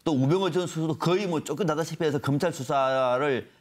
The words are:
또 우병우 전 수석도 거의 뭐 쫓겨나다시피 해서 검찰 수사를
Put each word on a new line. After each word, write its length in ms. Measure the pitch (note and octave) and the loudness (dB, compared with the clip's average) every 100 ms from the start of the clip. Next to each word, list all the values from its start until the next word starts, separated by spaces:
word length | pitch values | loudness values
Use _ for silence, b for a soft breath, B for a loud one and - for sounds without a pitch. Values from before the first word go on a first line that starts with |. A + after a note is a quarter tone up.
또 80 | - | -2
우병우 380 | C#3 C3+ F#3 F#3+ | 2 2 2 2
전 160 | E3 F3 | 0 -2
수석도 300 | D#3+ D#3+ C#3 | -4 -4 -2
거의 300 | E3 F#3 G3+ | 0 0 0
뭐 160 | D#3 | -4
쫓겨나다시피 600 | - D3 F3 D3+ D#3+ D#3+ | -4 -2 0 0 -2 -2
해서 160 | D#3+ D3 | -2 0
검찰 320 | - C#3 F3 | 0 0 0
수사를 960 | D#3+ B2+ C#3+ C3 C3 B2+ B2 D3 B2 - b | -2 -2 0 2 2 2 2 2 0 -4 b